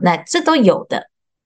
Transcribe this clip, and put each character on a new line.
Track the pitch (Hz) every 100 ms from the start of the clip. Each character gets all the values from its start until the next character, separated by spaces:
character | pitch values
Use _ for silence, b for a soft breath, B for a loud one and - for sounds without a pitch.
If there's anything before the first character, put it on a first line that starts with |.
那 | 180 165
这 | - 339
都 | 311 320
有 | 196 156 -
的， | 131 - _ _ _